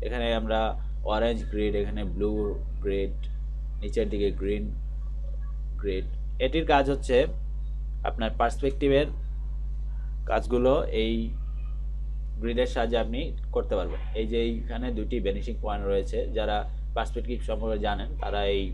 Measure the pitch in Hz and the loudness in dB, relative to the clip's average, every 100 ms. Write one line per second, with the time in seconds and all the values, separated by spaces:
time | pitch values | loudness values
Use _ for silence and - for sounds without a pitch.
0 | 110 120 117 113 110 110 110 104 - - | -4 -2 2 2 2 2 2 0 -4 -4
1 | - 107 117 113 104 104 104 104 101 104 | 0 2 2 2 -2 0 2 2 0 -2
2 | 101 87 104 107 104 95 - - 101 98 | -2 0 0 2 0 -2 -4 -2 0 0
3 | 98 - - - - - - - 101 - | 0 -2 -4 -4 -4 -4 -4 -4 -2 0
4 | 107 101 101 90 95 104 104 104 - - | 0 2 2 2 0 0 0 -2 -4 -4
5 | - - - - - - - - 104 92 | -4 -4 -4 -4 -4 -4 -4 -2 0 0
6 | - - - - 127 151 156 147 135 135 | -2 -2 -2 2 2 2 6 6 6 2
7 | - 127 - - - - - - - - | 4 4 4 0 -4 -4 -4 -4 -4 -2
8 | - - 110 - 120 - 139 - 143 139 | -2 0 -2 2 2 2 0 2 6 6
9 | 151 151 - - - - - - - - | 4 -2 -4 -4 -4 -4 -2 -2 -2 -4
10 | - - - 110 - 123 123 143 - 110 | -4 -4 0 0 2 4 6 4 2 0
11 | 113 113 113 - - - - - - - | 2 2 0 -4 -4 -4 -4 -4 -4 -4
12 | - - - - 113 120 123 - 117 117 | -4 -4 -4 -2 -2 2 2 2 2 2
13 | 110 120 165 - - 123 113 104 90 - | 2 -2 -2 -4 -2 0 0 0 0 -2
14 | - 107 110 117 117 113 - 117 123 113 | -4 -2 0 2 2 0 -2 -2 -2 -2
15 | 104 120 98 101 104 113 110 104 101 98 | -2 0 0 -2 -2 -4 -2 -2 2 0
16 | 92 107 - 113 107 104 101 - - 117 | 0 -2 -2 -2 0 0 -2 -4 -4 -2
17 | 113 120 113 120 - 110 110 107 104 101 | -2 -4 -4 -4 -2 -2 -2 0 0 0
18 | 101 - 104 101 101 101 95 | -2 -4 -2 0 2 2 0